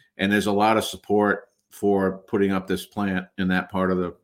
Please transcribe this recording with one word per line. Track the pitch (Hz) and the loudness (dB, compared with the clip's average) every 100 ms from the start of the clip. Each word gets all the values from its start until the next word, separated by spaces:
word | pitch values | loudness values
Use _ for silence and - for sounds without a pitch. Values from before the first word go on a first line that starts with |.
| _ - | _ -4
And | 98 | 0
there's | 104 101 | 2 2
a | |
lot | 101 110 110 | 2 2 2
of | |
support | - - - 147 104 196 - _ _ | -2 -8 -2 2 2 0 -6 _ _
for | - 101 98 95 92 - | -4 0 0 0 -4 -4
putting | 110 98 | 0 0
up | 98 90 | 0 -4
this | 90 | -6
plant | - - 101 92 92 - | -6 -6 -4 -4 -6 -4
in | 92 | -2
that | 92 90 | -2 -2
part | 95 92 | -2 0
of | 92 | 0
the, | 90 - | -4 -8